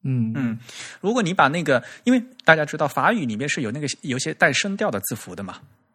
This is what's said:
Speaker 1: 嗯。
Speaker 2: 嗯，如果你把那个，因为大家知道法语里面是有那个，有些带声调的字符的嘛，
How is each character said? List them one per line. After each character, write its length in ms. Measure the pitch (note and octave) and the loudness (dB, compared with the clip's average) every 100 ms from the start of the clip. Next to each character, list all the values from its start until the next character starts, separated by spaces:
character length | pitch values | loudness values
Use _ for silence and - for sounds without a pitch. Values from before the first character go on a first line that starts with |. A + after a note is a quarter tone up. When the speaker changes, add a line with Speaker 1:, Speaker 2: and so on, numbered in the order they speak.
Speaker 1:
嗯。 300 | C#3 C3 A2+ | 0 0 0
Speaker 2:
嗯， 240 | A#2 B2 A2+ - - - - | 0 -2 -4 -10 -16 -16 -4
如 120 | F#3 | 0
果 100 | B3 | 0
你 100 | F#3+ | 0
把 140 | F#3 C#3+ | 2 2
那 140 | E3 | 2
个， 200 | D3+ B2+ - - | 0 0 0 -6
因 80 | - | 2
为 100 | B3+ A#3+ - | 2 2 -4
大 120 | - D#3+ | 4 4
家 80 | |
知 120 | D3 D3+ | 4 0
道 100 | D3+ | -2
法 240 | - C#3 | 2 2
语 120 | A#3 | 2
里 120 | C3 G#2+ | -2 -4
面 120 | C#3+ | -4
是 140 | - | -2
有 80 | A#2 | -4
那 100 | C3+ | -4
个， 60 | D3 - | -6 -6
有 160 | D#3+ B2+ | -6 -4
些 160 | D#3+ | -4
带 180 | - E3+ | 2 4
声 240 | B2+ G3+ G3 | 4 -2 -2
调 140 | G#3+ | -2
的 80 | G#2+ | -2
字 140 | - | -4
符 200 | A#2 - | -8 -10
的 100 | - | -10
嘛， 160 | G2 - - _ _ | -10 -12 -18 _ _